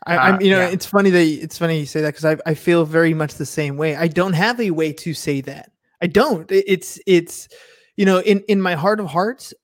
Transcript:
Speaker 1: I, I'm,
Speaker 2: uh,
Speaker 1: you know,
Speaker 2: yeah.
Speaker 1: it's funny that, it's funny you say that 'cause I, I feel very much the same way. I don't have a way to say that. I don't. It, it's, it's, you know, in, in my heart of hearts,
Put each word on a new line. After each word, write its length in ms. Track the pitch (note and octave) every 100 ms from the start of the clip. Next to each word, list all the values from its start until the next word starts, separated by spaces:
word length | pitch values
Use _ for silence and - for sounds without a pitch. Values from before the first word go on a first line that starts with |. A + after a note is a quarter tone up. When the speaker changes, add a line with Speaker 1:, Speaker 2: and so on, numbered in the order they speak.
| -
Speaker 1:
I, 120 | E3+
I'm, 180 | F#3+ F#3+
Speaker 2:
uh, 40 |
Speaker 1:
you 120 | F#3+
know, 100 | F#3+
Speaker 2:
yeah. 80 | F3+
Speaker 1:
it's 160 | F#3 -
funny 240 | G3+ G3
that, 160 | F3+ D#3+
it's 320 | D3+ D#3+ -
funny 220 | E3+ D#3+
you 60 | C#3
say 160 | D#3
that 120 | D#3 -
'cause 100 | D#3
I, 120 | D3+ E3
I 80 |
feel 320 | D3+ F3+ E3+ D#3
very 280 | D#3+ E3
much 220 | D#3+ D3+ -
the 100 | C#3
same 320 | - D3 C#3+
way. 180 | D#3 C#3+
I 120 | E3
don't 260 | E3 F#3+
have 260 | E3 A3 B3
a 100 | G#3
way 220 | D#3+ D#3
to 200 | - E3
say 280 | C#3 D3+ C#3
that. 300 | - - - _ _ -
I 60 | F3
don't. 420 | G3+ D4 E3+ -
It, 120 | F#3+ G3
it's, 320 | F#3 - - G3
it's, 420 | F3 E3+ - - - - _ _ -
you 80 | G3
know, 140 | F#3
in, 180 | G3 G3 G3+
in 120 | G3
my 140 | F3+
heart 260 | D#3+ F#3+ G#3+
of 60 | F3
hearts, 480 | E3 G#3 C4 - -